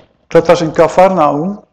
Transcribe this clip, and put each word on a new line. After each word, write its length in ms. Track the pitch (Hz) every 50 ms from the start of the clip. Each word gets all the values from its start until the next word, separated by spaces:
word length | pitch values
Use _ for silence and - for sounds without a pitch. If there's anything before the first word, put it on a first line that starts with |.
| _ _ _ _ _
dat 200 | - - 165 160
was 140 | - 170 156
in 120 | 170 156 -
Kafarnaum 920 | 170 160 151 - 185 185 190 190 170 151 147 143 147 165 196 202 202 - _